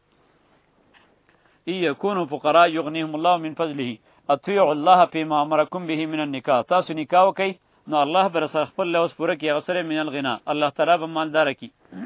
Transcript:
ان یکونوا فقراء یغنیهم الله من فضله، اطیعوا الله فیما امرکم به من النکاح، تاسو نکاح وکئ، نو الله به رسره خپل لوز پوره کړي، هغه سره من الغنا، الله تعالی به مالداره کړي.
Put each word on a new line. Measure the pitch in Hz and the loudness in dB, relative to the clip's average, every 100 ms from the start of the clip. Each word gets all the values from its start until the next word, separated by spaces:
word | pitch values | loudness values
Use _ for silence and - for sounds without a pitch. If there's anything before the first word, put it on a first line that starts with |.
| _ _ _ _ _ _ _ _ _ _ _ _ _ _ _ _ - | _ _ _ _ _ _ _ _ _ _ _ _ _ _ _ _ -8
ان | 185 | -2
یکونوا | 160 135 196 190 147 | -2 0 -2 -2 -4
فقراء | 139 151 160 170 | -4 2 6 4
یغنیهم | 160 147 160 156 151 | 2 -4 -6 -6 -2
الله | 170 175 | 0 0
من | 156 | -2
فضله، | 151 165 139 123 113 _ _ - | -4 -6 -4 -6 -8 _ _ -2
اطیعوا | 143 - 202 160 | -2 0 2 2
الله | 151 160 185 170 | 4 4 6 4
فیما | 165 156 151 | 0 -2 0
امرکم | 147 156 156 185 170 | 2 0 0 -4 -6
به | 156 160 | -4 -4
من | 156 | -4
النکاح، | 147 135 147 127 | -4 -4 0 0
تاسو | 113 180 170 | 2 0 0
نکاح | 156 143 175 190 | -6 0 4 4
وکئ، | 185 190 185 _ _ - | 2 -4 -6 _ _ -4
نو | 151 | 0
الله | 143 180 190 | 2 2 0
به | 170 | 0
رسره | 151 156 143 | -2 -2 -4
خپل | - 180 | -4 -2
لوز | 170 165 | 0 0
پوره | - 170 160 | -2 -4 -2
کړي، | 151 | -2
هغه | 151 | -2
سره | 147 180 | -2 -4
من | 165 156 | -4 -4
الغنا، | 151 139 135 110 - | -4 -4 -4 -4 -4
الله | 151 147 | -2 -2
تعالی | 147 156 175 | 0 2 2
به | 165 | 0
مالداره | 160 156 151 147 | -6 -2 0 0
کړي. | 131 117 _ _ - | -2 -12 _ _ -16